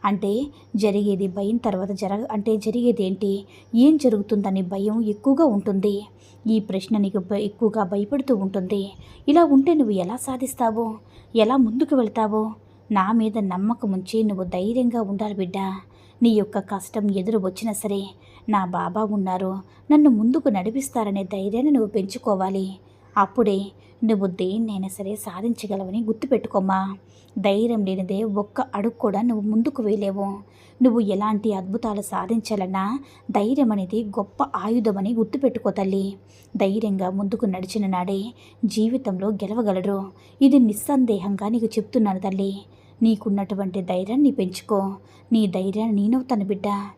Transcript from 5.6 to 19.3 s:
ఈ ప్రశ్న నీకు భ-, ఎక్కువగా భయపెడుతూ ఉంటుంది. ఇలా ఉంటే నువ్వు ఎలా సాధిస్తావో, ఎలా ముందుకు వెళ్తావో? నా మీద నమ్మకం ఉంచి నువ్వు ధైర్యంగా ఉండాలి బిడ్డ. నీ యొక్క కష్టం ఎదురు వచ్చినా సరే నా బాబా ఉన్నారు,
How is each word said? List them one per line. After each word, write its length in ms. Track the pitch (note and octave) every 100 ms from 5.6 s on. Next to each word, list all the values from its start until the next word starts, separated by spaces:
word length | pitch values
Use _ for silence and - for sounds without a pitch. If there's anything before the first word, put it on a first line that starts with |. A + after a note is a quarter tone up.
| G3 G3 G#3 G3+ G#3 - - - A3
ఈ 120 | A3
ప్రశ్న 380 | G#3 F#3+ F#3 G#3+
నీకు 220 | G3 G3
భ-, 140 | F#3
ఎక్కువగా 500 | G#3 G#3+ - A3 A3
భయపెడుతూ 520 | F#3+ G3+ G#3 C#4 C4+ A3+
ఉంటుంది. 560 | G3 F#3+ F#3 G3+ G3 - - - -
ఇలా 160 | D#4
ఉంటే 300 | E4 C4+ C4+
నువ్వు 200 | D#4 A#3
ఎలా 220 | G3 F3 A#3+
సాధిస్తావో, 680 | - B3+ B3+ - A#3 A3 A3+ A3 - - - A3+
ఎలా 220 | G#3+ C4+
ముందుకు 380 | A#3 A#3 D#4 C4+
వెళ్తావో? 480 | A3 A3+ G#3+ G#3+ G#3+ A3 - - -
నా 200 | G3+ F#3+
మీద 260 | A3+ A3 A3
నమ్మకం 540 | G3 F#3 G3+ A#3 G#3+
ఉంచి 320 | F#3 F#3 A3
నువ్వు 200 | G#3+ F#3+
ధైర్యంగా 580 | F3+ F3+ G3 A#3 A#3+ A#3
ఉండాలి 320 | G3+ G3+ G#3+
బిడ్డ. 240 | G3+ F3+ G3 F#3+ F#3+ - - - -
నీ 80 | A#3
యొక్క 280 | G#3+ G3+ G3+
కష్టం 460 | F#3+ F#3+ - A3+ G3+
ఎదురు 280 | F#3+ F3+ A3
వచ్చినా 340 | F#3 F#3 A3
సరే 280 | G3+ G#3 G3+ G3 - - - -
నా 160 | G#3 F3+
బాబా 360 | F3+ F3 F3+
ఉన్నారు, 500 | A3 G#3 F#3